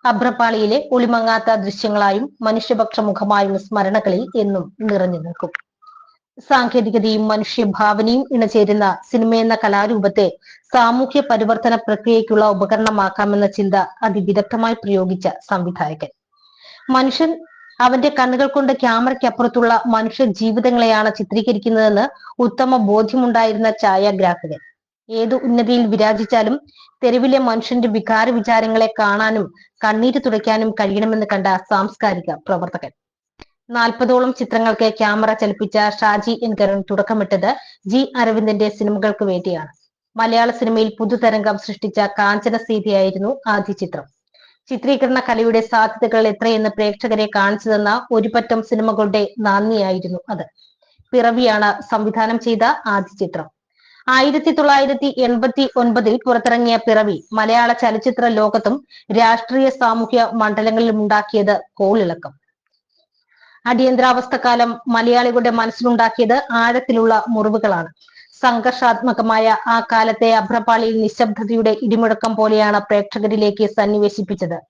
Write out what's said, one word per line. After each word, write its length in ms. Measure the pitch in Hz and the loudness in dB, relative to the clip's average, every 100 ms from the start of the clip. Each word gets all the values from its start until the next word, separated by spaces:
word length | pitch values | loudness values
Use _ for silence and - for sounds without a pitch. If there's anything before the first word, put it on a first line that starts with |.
| 247 | 0
അഭ്രപാളിയിലെ 840 | 214 247 240 233 220 214 262 285 | 0 -2 0 0 0 0 0 0
ഒളിമങ്ങാത്ത 640 | 247 240 233 226 226 226 220 | 0 2 0 0 0 0 0
ദൃശ്യങ്ങളായും 800 | 196 202 214 208 202 202 277 _ | -2 -4 -4 0 2 0 -4 _
മനുഷ്യപക്ഷ 580 | 220 226 - 226 220 - | -2 -2 -2 -2 0 -2
മുഖമായും 600 | 208 190 202 208 196 196 | -2 -2 0 2 2 -2
സ്മരണകളിൽ 680 | 196 214 190 214 208 185 262 233 | -4 -2 0 0 0 -2 -2 -2
എന്നും 380 | 202 196 165 _ | -2 -2 -6 _
നിറഞ്ഞു 380 | 214 202 185 170 | -2 0 -2 -4
നിൽക്കും. 300 | 165 170 175 - _ _ - - _ _ _ - | -8 -10 -10 -10 _ _ -20 -20 _ _ _ -20
സാങ്കേതികതയും 880 | - 269 240 254 220 220 214 214 214 | 0 0 2 0 0 0 0 0 0
മനുഷ്യഭാവനയും 960 | 214 202 - 208 196 214 208 220 247 262 | -2 -4 -2 -2 0 0 2 0 0 0
ഇണചേരുന്ന 680 | 254 214 226 208 208 196 175 - | -2 2 2 2 2 0 -2 -4
സിനിമയെന്ന 440 | 240 226 226 226 226 | 0 2 2 0 0
കലാരൂപത്തെ 840 | 220 202 214 220 196 202 185 - - - _ | 0 0 0 0 0 2 0 -2 -20 -20 _
സാമൂഹ്യ 480 | 254 233 247 262 285 | 2 4 2 0 0
പരിവർത്തന 540 | 285 220 214 226 233 226 | 0 0 2 0 0 0
പ്രക്രിയയ്ക്കുള്ള 760 | 220 208 233 226 220 220 214 | -2 -2 2 2 2 2 4
ഉപകരണമാക്കാമെന്ന 1000 | 196 196 214 220 214 190 190 202 202 202 | 2 0 0 0 0 -2 -2 -2 0 0
ചിന്ത 260 | 196 196 196 185 - | 0 0 0 -2 -2
അതിവിദഗ്ധമായി 680 | 220 202 185 196 202 226 226 | -2 -2 0 -2 -2 -2 -2
പ്രയോഗിച്ച 540 | 226 202 196 185 185 185 | -4 -2 -2 0 -2 -4
സംവിധായകൻ. 800 | - - 190 180 180 156 156 - _ _ _ _ _ - - - | -6 -6 -4 -4 -4 -6 -6 -12 _ _ _ _ _ -20 -16 -2
മനുഷ്യൻ 560 | 262 262 254 320 330 - _ - - | 2 2 0 -2 -2 -10 _ -20 0
അവന്റെ 340 | 247 254 285 285 | 2 4 0 0
കണ്ണുകൾ 280 | 254 254 277 | 0 2 0
കൊണ്ട് 260 | 277 269 | 0 0
ക്യാമറയ്ക്കപ്പുറത്തുള്ള 1080 | 269 240 226 233 - 247 233 240 240 233 233 233 | 0 0 2 0 0 -2 0 0 2 2 2 2
മനുഷ്യ 380 | 220 220 220 254 | 0 0 0 0
ജീവിതങ്ങളെയാണ് 840 | 185 220 220 247 240 226 220 214 220 | 0 -2 0 0 2 2 2 0 -2
ചിത്രീകരിക്കുന്നതെന്ന് 960 | 196 214 226 208 226 220 220 202 262 - - - | -4 -2 0 -2 0 2 4 2 0 -6 -18 -2
ഉത്തമ 360 | 240 240 254 254 | -2 0 0 2
ബോധ്യമുണ്ടായിരുന്ന 960 | 202 214 220 254 240 233 226 214 220 220 | 2 2 2 0 2 2 0 2 -2 0
ഛായാഗ്രാഹകൻ. 800 | 208 190 202 196 185 175 156 147 - _ _ _ _ | 0 2 2 2 0 0 -8 -12 -16 _ _ _ _
ഏതു 260 | 226 226 254 | -4 -2 -2
ഉന്നതിയിൽ 520 | 254 240 226 240 226 | 0 0 2 2 2
വിരാജിച്ചാലും 760 | 214 214 214 214 - 220 285 _ _ _ _ | 2 2 0 0 0 0 -2 _ _ _ _
തെരുവിലെ 360 | 240 240 262 269 | 0 2 2 2
മനുഷ്യന്റെ 480 | 247 226 226 247 233 | 2 -2 -2 -2 0
വികാര 420 | 214 220 220 226 | -2 0 0 2
വിചാരങ്ങളെ 640 | 233 208 226 220 220 220 220 | 0 0 0 2 0 0 0
കാണാനും 540 | 208 202 220 220 175 _ _ _ | -2 0 0 -2 -4 _ _ _
കണ്ണീര് 380 | 214 220 247 269 247 | -2 2 0 0 -2
തുടയ്ക്കാനും 460 | 214 220 220 220 | -2 0 0 -2
കഴിയണമെന്ന് 540 | 220 202 196 220 220 208 | -2 -2 -2 -2 -2 -2
കണ്ട 140 | 196 190 | -2 0
സാംസ്കാരിക 880 | 185 - 196 208 - 214 180 170 | -2 0 -2 -2 -2 -4 -2 -8
പ്രവർത്തകൻ. 580 | 147 - 180 175 - 135 _ _ _ _ _ - _ _ | -10 -4 -4 -4 -10 -14 _ _ _ _ _ -20 _ _
നാൽപതോളം 640 | 233 233 233 247 254 254 | -2 -2 0 2 2 2
ചിത്രങ്ങൾക്ക് 600 | 254 233 226 226 220 220 | -2 -4 0 0 0 -2
ക്യാമറ 400 | 214 214 214 220 | 0 -2 0 0
ചലിപ്പിച്ച 440 | 220 214 202 202 214 208 208 | 0 -4 -4 -2 0 0 0
ഷാജി 380 | 214 208 226 226 | 0 0 -2 -4
എൻ 120 | 233 202 | -4 0
കരുൺ 200 | 202 196 | 0 0
തുടക്കമിട്ടത് 760 | 190 196 202 220 196 190 190 269 - _ 190 | -2 -2 0 -2 0 0 -2 -4 -10 _ -2
ജി 280 | 247 269 254 | 0 0 -2
അരവിന്ദന്റെ 520 | 226 220 220 208 214 | 0 0 0 0 -2
സിനിമകൾക്ക് 560 | 208 208 208 214 208 202 | -2 -4 0 -2 -2 -2
വേണ്ടിയാണ്. 420 | 180 185 170 - _ _ _ _ 226 | -2 -4 -6 -10 _ _ _ _ -4
മലയാള 340 | 226 226 233 | 0 2 0
സിനിമയിൽ 400 | 240 220 220 220 220 | 0 -2 0 0 -2
പുതുതരംഗം 580 | 220 233 233 214 208 202 | -4 0 0 0 -2 -4
സൃഷ്ടിച്ച 420 | - 202 214 214 | -8 -10 -6 -2
കാഞ്ചന 580 | 202 - 202 208 226 226 | -2 0 0 0 -2 -4
സീതയായിരുന്നു 840 | 226 220 214 196 190 190 202 269 226 | -4 -4 0 0 0 -2 -6 -4 -2
ആദ്യ 260 | 208 190 | -2 -4
ചിത്രം. 300 | 196 180 147 - _ _ _ _ _ _ | -6 -8 -10 -14 _ _ _ _ _ _
ചിത്രീകരണ 500 | 262 254 277 262 262 | -6 -2 0 0 -2
കലയുടെ 420 | 247 226 226 220 | -2 0 2 2
സാധ്യതകൾ 680 | 220 233 220 - 226 226 220 | 0 0 0 0 0 2 0
എത്രയെന്ന് 420 | 208 226 220 214 | 0 -2 0 -2
പ്രേക്ഷകരെ 600 | 214 208 208 233 214 214 208 | -2 -4 -2 -4 -2 0 0
കാണിച്ചു 340 | 196 208 220 | 0 -2 -2
തന്ന 380 | 208 208 233 - | 0 0 -2 0
ഒരു 180 | 226 208 233 | -2 0 -2
പറ്റം 280 | 226 226 | -2 -4
സിനിമകളുടെ 720 | 220 220 220 214 208 208 202 240 | -2 -2 0 0 0 0 -2 -4
നാന്ദിയായിരുന്നു 800 | 208 196 214 220 190 185 180 180 - | -2 0 0 0 -2 -2 -6 -10 -8
അത്. 160 | 185 160 _ _ _ _ _ _ | -10 -10 _ _ _ _ _ _
പിറവിയാണ് 720 | 254 233 233 247 208 208 - - | 2 2 2 2 2 0 -2 -4
സംവിധാനം 480 | 208 214 226 220 226 | -2 -2 -2 -2 -2
ചെയ്ത 240 | 233 226 226 294 220 | -2 0 0 0 -2
ആദ്യ 400 | 202 190 - 185 | -4 -6 -8 -8
ചിത്രം. 360 | 165 156 _ _ _ _ _ - | -6 -12 _ _ _ _ _ 0
ആയിരത്തി 440 | 262 277 294 311 | 2 2 2 0
തൊള്ളായിരത്തി 640 | 311 285 277 277 277 277 254 | 2 4 4 2 -2 -4 0
എൺപത്തി 520 | 240 240 247 262 262 - | 0 0 0 0 -2 0
ഒൻപതിൽ 440 | 240 226 220 240 262 | 0 2 0 0 0
പുറത്തിറങ്ങിയ 500 | 233 240 233 240 226 | 0 2 2 2 0
പിറവി 480 | 233 214 208 170 - | 2 2 2 -4 -6
മലയാള 400 | 220 220 233 233 | -4 0 2 2
ചലച്ചിത്ര 540 | 233 233 220 254 247 240 | 2 0 0 -2 0 0
ലോകത്തും 600 | 220 214 220 214 277 _ - - 220 | 2 0 0 -2 -4 _ -20 -4 2
രാഷ്ട്രീയ 500 | 226 233 233 254 269 | 4 2 0 0 0
സാമൂഹ്യ 600 | 262 240 226 226 240 226 | 2 0 0 0 0 0
മണ്ഡലങ്ങളിലും 680 | 233 214 208 220 220 233 214 | 0 0 0 0 0 0 0
ഉണ്ടാക്കിയത് 580 | 208 208 208 220 202 196 - | 2 0 0 0 2 0 -4
കോളിളക്കം. 600 | - 196 220 180 165 151 - _ _ _ _ _ _ _ _ _ _ _ _ 233 | -2 0 2 0 -4 -12 -20 _ _ _ _ _ _ _ _ _ _ _ _ -2
അടിയന്തരാവസ്ഥക്കാലം 1120 | 247 262 254 254 247 247 - 240 240 233 233 - | 2 2 4 4 4 0 -2 2 2 0 -2 -2
മലയാളികളുടെ 640 | 226 233 240 240 240 233 | 0 4 4 4 2 2
മനസ്സിലുണ്ടാക്കിയത് 1000 | 226 226 - 240 233 226 233 226 254 269 | 0 -2 -2 0 2 2 2 2 2 0
ആഴത്തിലുള്ള 760 | 233 233 247 254 233 226 220 233 | 0 2 0 0 2 4 2 0
മുറിവുകളാണ്. 580 | 220 214 214 214 175 165 _ _ - - - | 0 0 0 0 -2 -6 _ _ -20 -20 -2
സംഘർഷാത്മകമായ 1160 | 254 240 247 247 247 226 247 233 220 220 220 214 - | 0 2 -2 0 0 0 -2 0 0 2 2 0 0
ആ 120 | 233 | -2
കാലത്തെ 540 | 226 226 220 220 226 | 0 0 0 2 2
അഭ്രപാളിയിൽ 680 | 226 196 240 214 226 226 220 | 2 2 -2 2 0 2 0
നിശബ്ദതയുടെ 760 | 220 - 226 208 208 226 220 214 | -2 0 -2 -2 -2 0 0 0
ഇടിമുഴക്കം 540 | 240 233 226 220 226 220 | 0 0 0 0 -4 -2
പോലെയാണ് 460 | 214 214 208 208 | 0 2 2 0
പ്രേക്ഷകരിലേക്ക് 840 | 202 208 202 214 208 214 208 208 208 | 0 -2 -2 -4 -2 0 0 0 -2
സന്നിവേശിപ്പിച്ചത്. 920 | 214 202 208 208 208 196 202 170 170 | 0 0 0 0 -2 -8 -6 -6 -8